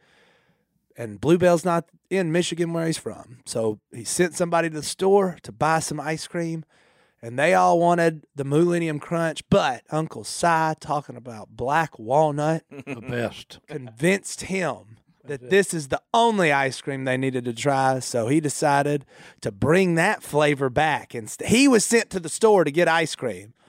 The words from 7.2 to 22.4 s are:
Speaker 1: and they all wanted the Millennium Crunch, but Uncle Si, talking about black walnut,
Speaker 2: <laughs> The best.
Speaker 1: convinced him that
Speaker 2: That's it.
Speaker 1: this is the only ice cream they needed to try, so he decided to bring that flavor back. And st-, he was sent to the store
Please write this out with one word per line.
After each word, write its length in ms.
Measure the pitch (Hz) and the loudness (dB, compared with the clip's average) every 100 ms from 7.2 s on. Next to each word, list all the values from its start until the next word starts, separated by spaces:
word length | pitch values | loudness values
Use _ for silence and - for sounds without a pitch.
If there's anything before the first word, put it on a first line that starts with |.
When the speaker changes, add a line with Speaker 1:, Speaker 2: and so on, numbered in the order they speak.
Speaker 1:
and 180 | 117 123 | -10 0
they 140 | 156 | 2
all 260 | 185 180 175 | 4 4 4
wanted 460 | 170 175 165 156 - 139 | 4 2 0 -2 -12 -8
the 80 | |
Millennium 560 | 135 147 175 175 165 147 | 0 2 2 2 -2 -6
Crunch, 440 | - 170 165 143 - | -4 -4 -4 -4 2
but 320 | 196 156 117 - | 4 4 -2 -6
Uncle 340 | 156 160 - 104 | -4 -4 -8 -12
Si, 480 | - 175 165 160 156 | -2 2 2 2 -2
talking 340 | - 147 143 120 | -4 -4 -6 -16
about 340 | 123 110 95 110 | -16 -16 -16 -8
black 420 | 123 151 156 - | -2 0 -2 -6
walnut, 680 | 110 143 156 143 151 160 - | 0 2 2 2 0 -2 -6
Speaker 2:
<laughs> 180 | 143 139 | -18 -14
The 160 | 127 | -12
best. 580 | 123 120 110 - - - - | -8 -4 -4 -6 -18 -20 -14
Speaker 1:
convinced 760 | 151 123 113 165 196 - - | -14 -14 -2 0 0 -4 -12
him 560 | - 190 165 101 101 110 _ _ | -8 -4 -4 -6 -12 -20 _ _
that 160 | 127 139 | -12 -12
Speaker 2:
That's 40 | |
it. 60 | 123 | 0
Speaker 1:
this 240 | 196 190 | 2 2
is 140 | 170 135 | -2 -4
the 140 | 147 _ | -8 _
only 380 | 233 233 208 165 | 2 2 4 2
ice 300 | 139 135 - | 2 0 -4
cream 240 | - 135 131 | -8 -6 -2
they 100 | 127 | -2
needed 280 | 135 127 123 | -2 -2 -4
to 80 | |
try, 460 | 117 143 135 131 131 | -4 0 2 2 0
so 280 | - 123 110 | -2 -2 0
he 140 | 151 | 0
decided 640 | 147 - 151 143 143 147 - - - - | 0 0 2 2 2 -2 -6 -20 -20 -12
to 100 | 120 | -10
bring 420 | 98 131 175 185 165 | -2 2 4 2 2
that 260 | 185 208 | 0 -2
flavor 480 | - 147 147 143 135 | -2 0 2 2 -2
back. 440 | 123 156 131 - 120 | 0 0 -2 -6 -12
And 140 | 107 | -12
st-, 200 | - - | -8 0
he 180 | 220 277 | 4 6
was 180 | 233 - | 4 4
sent 240 | 233 208 | 0 0
to 80 | 190 | -6
the 80 | 160 | -8
store 360 | - | 2